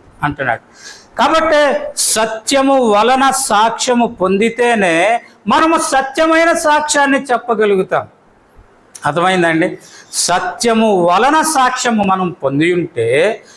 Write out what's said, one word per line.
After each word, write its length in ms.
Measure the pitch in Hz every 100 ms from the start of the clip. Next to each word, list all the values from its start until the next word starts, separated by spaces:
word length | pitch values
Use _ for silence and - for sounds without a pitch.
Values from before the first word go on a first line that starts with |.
| - -
అంటున్నాడు. 380 | 147 143 131 113 _ - - - - -
కాబట్టి 640 | 277 320 320 294 285 - - -
సత్యము 840 | - 220 220 220 - 277 269 269
వలన 460 | 233 202 226 262 269
సాక్ష్యము 760 | 262 - 208 226 226 - 240 233
పొందితేనే 1120 | 233 185 196 226 226 240 220 185 165 196 233 - - -
మనము 300 | 311 320 320
సత్యమైన 760 | - 269 269 - 320 320 330
సాక్ష్యాన్ని 680 | 330 311 302 302 294 277 269
చెప్పగలుగుతాం. 840 | 269 233 240 214 214 190 185 151 104 _ _ _ _ - - _ _ - 151
అర్థమైందండి? 720 | 156 180 185 170 160 180 - - - -
సత్యము 920 | - - 180 180 - 233 220 226 190 170
వలన 360 | 185 262 320
సాక్ష్యము 640 | - 269 247 - 247 220
మనం 260 | 196 190 180
పొంది 440 | - 139 139 165
ఉంటే 680 | 175 156 120 113 135 196 - -